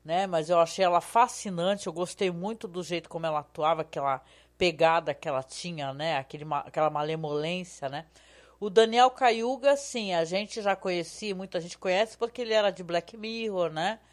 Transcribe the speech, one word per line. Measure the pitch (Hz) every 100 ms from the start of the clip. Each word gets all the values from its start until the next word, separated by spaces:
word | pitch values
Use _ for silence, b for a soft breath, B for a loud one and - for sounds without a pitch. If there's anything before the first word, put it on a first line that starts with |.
né? | 156 175 196
Mas | 165 156
eu | 170
achei | 165 -
ela | 180 175
fascinante, | - 233 247 - 208 170 185 202 185
eu |
gostei | 165 175 - 190
muito | 170 196 226 196
do | 175
jeito | 165 170 -
como | 165 165
ela | 151
atuava, | 147 - 156 160
aquela | 156 156 139 131 b b b -
pegada | 180 160 165 165 156
que | 139 160
ela | 131
tinha, | - - 175 160 139
né? | 139 165 143
Aquele | 135 151
ma-, | 151 143
aquela | - 156 156
malemolência, | 147 151 160 156 147 160 180 180 - 135
né? | 143 - b b b b b
O | 208
Daniel | 190 226 240 254
Cayuga, | 254 254 226 233 262 277
sim, | 277 - 233 196
a | 170
gente | 165 185 208 233
já | 202 196
conhecia, | 190 175 160 - 214
muita | 185 190 180
gente | 175 -
conhece, | 190 185 220 -
porque | 233 -
ele | 226
era | 214 202
de | 180
Black | 175 170 170 226
Mirror, | 220 226 220 185 165
né? | 156 185 220 b